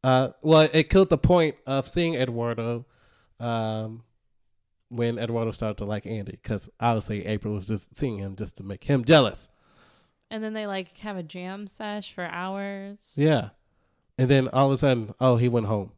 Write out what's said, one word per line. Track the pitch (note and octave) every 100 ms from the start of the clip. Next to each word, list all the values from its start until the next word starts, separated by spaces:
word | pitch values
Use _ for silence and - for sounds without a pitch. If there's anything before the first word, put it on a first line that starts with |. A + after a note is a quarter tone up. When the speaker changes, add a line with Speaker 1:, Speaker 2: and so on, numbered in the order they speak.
Speaker 1:
uh, | C3 C3 C3 -
well, | D#3 D#3+ D#3
it | D#3+ D#3+
killed | F#3+ F#3+
the | D#3+
point | - F3+ D#3+ - -
of | C3+ -
seeing | F3+ E3
Eduardo, | D3 B2+ A#2 A#2+ A#2 A#2 A#2+ B2 _ _ _ _ _
um, | A#2+ A#2 A2 A2 A2 A2+ A#2 _ _ _ _ _ _ _ _
when | A#2 A#2 A#2
Eduardo | A2+ A#2 A2+
started | G2+ A2 G#2
to |
like | G2+ G#2 G#2+
Andy, | A2 G2 -
'cause | - G#2 - _
obviously | A#2 A2+ - G#2 G2
April | G#2+ G#2+
was | G#2 F#2+
just | G#2+ - -
seeing | C#3 G#2
him | G2 F#2+
just | G#2 -
to |
make | G2 G2
him | - C#3
jealous. | A2+ D#3+ A#2 - - _ _ _ _ _ _ _ _
Speaker 2:
And | A3
then | A3
they, | A3 G#3
like, | G3 F3+ _
have | G#3+ F#3+
a |
jam | D#3+ F3+ F3+ G3 G3+
sesh | - G#3+ G#3 G3+
for | -
hours. | F3 E3+ F#3 G3 G3 G3 G3 G3+ - -
Speaker 1:
Yeah. | D3+ D3 G2+ _ _ _ _ _ _ -
And | B2+
then | C#3 B2+
all | B2+ C#3
of |
a | C3
sudden, | C#3 B2 A2 -
oh, | C3 A#2+
he | B2
went | A#2+ G#2
home. | G#2+ F#2